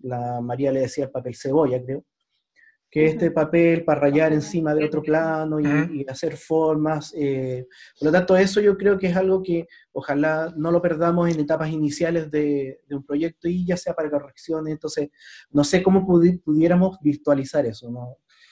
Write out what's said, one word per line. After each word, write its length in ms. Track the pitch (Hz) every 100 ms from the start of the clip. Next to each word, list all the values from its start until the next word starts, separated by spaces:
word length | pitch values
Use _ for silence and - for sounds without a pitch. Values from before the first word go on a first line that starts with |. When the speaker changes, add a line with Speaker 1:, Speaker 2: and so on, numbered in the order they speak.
Speaker 1:
la 380 | 127 123 120 123
María 320 | 123 135 139
le 80 | 135
decía 240 | 127 -
el 60 | 135
papel 240 | 127 123 117
cebolla, 440 | 135 147 170 127
creo, 200 | 127 139 _ _ _ _ _ _ _ _ _
que 100 | 151 156
Speaker 2:
Ujú. 40 |
Speaker 1:
este 180 | 156 170
papel 520 | 165 156 170 170 165
para 160 | 165 143
rayar 280 | 143 147 160
Speaker 2:
Ujú. 60 | 151
Speaker 1:
encima 380 | 147 170 156
de 100 | 151
otro 180 | 151 156
plano 560 | 151 156 160 156 156 151
y, 60 | 143
Speaker 3:
Ujú. 260 | 147 170
Speaker 1:
y 120 | 147 135
hacer 280 | 131 160 139
formas. 760 | - 160 156 156 151 151 - 165
Eh, 500 | 143 131 131 127 127 _ - -
por 80 | 151
lo 60 |
tanto, 240 | 180 180 185
eso 240 | 190 208
yo 180 | 208 196
creo 180 | 202 190
que 120 | 185
es 80 | 180
algo 260 | 190 190
que 240 | 185 170 165 _ _
ojalá 600 | 139 - 143 156 156 160 160
no 140 | 160
lo 100 | 175
perdamos 480 | 175 160 170 175 170
en 120 | 156
etapas 300 | 147 160 156
iniciales 600 | 160 147 147 165 170 156
de, 480 | 151 147 143 135 - -
de 80 | 143
un 80 |
proyecto 440 | 139 143 170 - 170
y 180 | 180 180
ya 100 | 175
sea 180 | 180
para 140 | 165 151
correcciones. 600 | 143 143 _ - 160 156
Entonces, 360 | 151 151 151 143 _ - - _
no 140 | 143
sé 180 | 143 180
cómo 240 | 185 190 190
pudi-, 340 | 175 175 180
pudiéramos 580 | 156 151 175 180 185 185
virtualizar 680 | 147 143 - 139 131 151 120
eso, 240 | 107 120
¿no? 280 | 123 123 - _ _ _